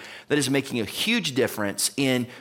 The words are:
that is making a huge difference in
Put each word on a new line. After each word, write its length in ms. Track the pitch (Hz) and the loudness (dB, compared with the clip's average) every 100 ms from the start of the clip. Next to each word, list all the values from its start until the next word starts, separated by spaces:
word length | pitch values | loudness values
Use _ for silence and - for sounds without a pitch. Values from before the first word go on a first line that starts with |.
| - - - | -16 -12 0
that 100 | 147 | 2
is 140 | 131 | 4
making 280 | 147 139 120 | 2 0 -2
a 60 | 101 | -2
huge 480 | - 214 240 160 | -2 0 0 0
difference 560 | 127 110 - 101 - - - | 2 0 0 -4 -2 -2 0
in 300 | 135 127 120 - | 2 2 0 -8